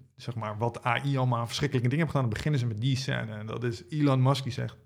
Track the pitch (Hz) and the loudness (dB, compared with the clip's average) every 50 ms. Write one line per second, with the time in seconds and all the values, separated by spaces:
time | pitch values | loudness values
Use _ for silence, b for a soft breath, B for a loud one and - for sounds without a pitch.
0 | - _ _ - - - 120 113 107 107 107 107 120 117 113 - - 123 117 120 | -12 _ _ -14 -10 -8 -8 -6 -6 -6 -4 -2 -2 -2 -2 -2 0 0 0 2
1 | 135 143 139 135 131 127 120 117 117 113 - - - - - 123 113 123 131 156 | 0 0 2 2 2 2 2 0 -2 -4 -4 -2 -2 0 0 2 2 2 2 2
2 | 165 139 - 143 131 113 104 - - 151 151 131 120 117 107 104 120 139 131 127 | 0 2 2 2 2 2 0 0 0 0 2 2 0 0 -2 0 0 0 0 0
3 | - 139 127 120 120 110 107 107 110 110 113 117 117 120 113 - - - 160 151 | 0 -2 -2 -2 -4 -4 -8 -10 -8 -8 -6 -4 -2 -4 -4 -4 -8 -6 0 2
4 | 147 143 135 131 127 131 139 131 - 127 123 - 123 110 - - - | 4 4 6 6 6 4 4 2 0 -6 -4 -4 -6 -6 -8 -12 -20